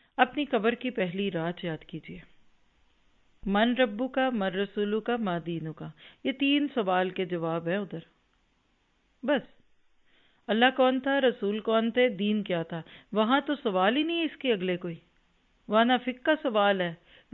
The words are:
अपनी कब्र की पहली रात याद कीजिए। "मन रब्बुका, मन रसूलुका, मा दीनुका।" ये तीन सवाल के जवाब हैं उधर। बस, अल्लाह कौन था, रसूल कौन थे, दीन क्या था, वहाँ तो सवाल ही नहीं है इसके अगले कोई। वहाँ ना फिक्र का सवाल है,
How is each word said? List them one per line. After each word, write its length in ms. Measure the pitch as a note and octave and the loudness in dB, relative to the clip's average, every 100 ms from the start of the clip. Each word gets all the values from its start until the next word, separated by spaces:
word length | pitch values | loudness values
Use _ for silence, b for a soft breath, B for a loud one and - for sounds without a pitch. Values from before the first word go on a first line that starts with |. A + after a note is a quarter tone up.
| b b | b b
अपनी 260 | B3 C#4+ C#4+ | 0 0 0
कब्र 280 | A#3 G#3 A#3 | 0 2 0
की 140 | B3+ | -4
पहली 360 | A#3+ F#3 F3+ G3+ | -2 -4 -2 -4
रात 340 | F3 E3 F3 | -2 -4 -6
याद 200 | F3+ D#3 | -6 -8
कीजिए। 380 | - D#3 - F3+ - - _ _ _ _ _ _ _ _ _ _ - | -10 -16 -14 -20 -20 -20 _ _ _ _ _ _ _ _ _ _ -2
"मन 280 | G3+ A#3 B3 | 2 2 2
रब्बुका, 540 | A#3+ G#3 B3+ C4 C4 | 0 0 -4 0 0
मन 160 | A#3+ F#3+ | 0 -2
रसूलुका, 680 | F3+ G3+ - G#3 G#3+ G#3+ A#3+ | -2 -4 -2 -2 -2 -2 -2
मा 220 | G#3 E3+ | -2 -2
दीनुका।" 540 | D#3+ E3 D#3 D3+ D#3 - B B - | -4 -6 -6 -10 -14 -16 B B -6
ये 60 | |
तीन 360 | C4 C#4 C#4+ C#4+ | 0 2 2 0
सवाल 420 | - F#3+ F#3 F#3 | 0 2 2 0
के 160 | F#3 F3+ | -2 -4
जवाब 420 | F3 E3 E3 E3 | -2 -2 -2 -2
हैं 100 | F#3+ | -4
उधर। 280 | F#3+ E3 - _ _ _ _ _ _ _ _ _ _ _ | -4 -10 -14 _ _ _ _ _ _ _ _ _ _ _
बस, 180 | A#3 C4+ - - _ _ _ _ _ b b b - | -2 -2 -2 -16 _ _ _ _ _ b b b -2
अल्लाह 220 | G#3+ B3 | 4 4
कौन 300 | C4 B3+ C4 | 4 4 2
था, 180 | C4+ C#4 | 0 2
रसूल 420 | C4 - G3+ G#3+ | 2 2 -2 -2
कौन 300 | G#3+ A3+ A3+ | 0 2 2
थे, 180 | A#3 B3 | 2 2
दीन 340 | F#3 G#3 G#3+ | 2 0 0
क्या 220 | G3 F3 | -2 -4
था, 180 | E3 E3 - B B | -4 -8 -10 B B
वहाँ 280 | G3 A3 C4+ | 0 2 2
तो 120 | C#4+ | 0
सवाल 420 | D4 A3+ F#3 F#3+ B3+ | -4 -2 2 2 2
ही 80 | |
नहीं 140 | D#4+ E4+ | 0 -2
है 60 | |
इसके 280 | E4 - C4 | -4 -2 -2
अगले 240 | G#3+ F#3 F3+ | 0 0 -4
कोई। 260 | F3+ E3 _ _ _ _ _ _ - | -6 -10 _ _ _ _ _ _ 0
वहाँ 140 | G#3+ | 2
ना 140 | A#3 B3+ | 4 2
फिक्र 220 | B3 B3 | 0 -4
का 100 | - | 0
सवाल 480 | D#4 D4 A3 G3+ G3 | 0 0 2 2 2
है, 140 | F3 E3 b b b | -2 -6 b b b